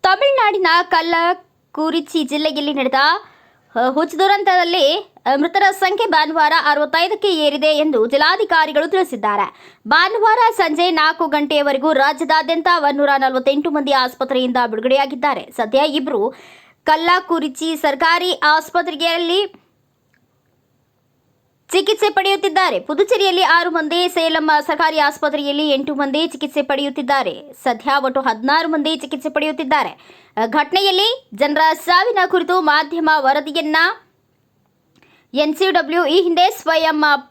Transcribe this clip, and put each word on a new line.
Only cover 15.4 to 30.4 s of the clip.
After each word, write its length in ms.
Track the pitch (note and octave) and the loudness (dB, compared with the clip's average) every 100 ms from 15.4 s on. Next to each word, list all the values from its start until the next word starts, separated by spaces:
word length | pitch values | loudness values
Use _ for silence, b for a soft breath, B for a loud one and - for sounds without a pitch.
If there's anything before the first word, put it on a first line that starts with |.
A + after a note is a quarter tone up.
| - - | -8 -6
ಸದ್ಯ 240 | A#3+ C4 D4+ | 0 0 0
ಇಬ್ರು 480 | C#4+ C4 A#3+ G#3 B B B B B | -2 -2 -2 -4 B B B B B
ಕಲ್ಲಕುರಿಚಿ 920 | - D#4 E4+ F4+ F4+ E4 D4 C4 D#4+ D#4 | -2 0 2 0 0 -4 -4 -6 -6 -2
ಸರ್ಕಾರಿ 580 | D#4 C4+ E4 E4+ F4+ | -2 0 0 2 0
ಆಸ್ಪತ್ರೆಯಲ್ಲಿ 1300 | - D4+ D#4 D#4 F4 E4+ D4+ E4 E4 E4+ F4+ G4+ - _ _ _ _ _ _ _ _ _ _ _ _ _ _ _ _ _ _ _ _ _ | 0 2 0 0 -4 -4 -4 -2 -2 0 -2 -2 -8 _ _ _ _ _ _ _ _ _ _ _ _ _ _ _ _ _ _ _ _ _
ಚಿಕಿತ್ಸೆ 380 | F#4 G4 G#4+ G#4 | -2 -2 0 0
ಪಡೆಯುತ್ತಿದ್ದಾರೆ. 680 | G#4 F#4+ G4 G4 D#4+ F#4 C4 | 0 0 0 0 0 0 -2
ಪುದುಚೇರಿಯಲ್ಲಿ 640 | C4+ D4 G4+ A4 G4 F#4 | -4 -2 0 2 2 2
ಆರು 300 | F4 E4+ F4 | 2 2 2
ಮಂದಿ, 380 | E4 D4+ E4+ F4+ | -2 -2 -2 0
ಸೇಲಂ 400 | F4 E4 D#4+ D#4 D4+ | 0 0 0 2 0
ಸರ್ಕಾರಿ 380 | D4+ D#4 D#4+ D#4 | 0 0 0 2
ಆಸ್ಪತ್ರೆಯಲ್ಲಿ 680 | D4 D4 D4+ D4 C#4+ C#4+ D4+ | 0 0 -4 -2 -4 -2 0
ಎಂಟು 260 | C4+ C4+ C#4 | -2 -2 -4
ಮಂದಿ 320 | C#4 D4 E4 | -2 -2 -4
ಚಿಕಿತ್ಸೆ 340 | C4 D4 D4 | -6 -4 -4
ಪಡೆಯುತ್ತಿದ್ದಾರೆ. 920 | C#4 C#4 C#4+ C4+ B3+ C#4 G#3 D3 - - | -2 -2 -2 -6 -2 0 -2 -8 -16 -6
ಸದ್ಯ 280 | C4 A#3 C#4 C#4 | -4 -4 -2 0
ಒಟ್ಟು 180 | C4 C4 | 0 -2
ಹದಿನಾರು 460 | C4 A3 B3+ D#4 E4 | -2 -2 0 0 0
ಮಂದಿ 280 | D#4 D4 D#4+ | -2 -2 -4
ಚಿಕಿತ್ಸೆ 340 | D4 C#4+ D4+ | -6 -8 -6
ಪಡೆಯುತ್ತಿದ್ದಾರೆ. 640 | D4+ D4+ D4+ C4+ D4+ C4 - B B B - | -4 -4 -6 -2 0 -2 -8 B B B -6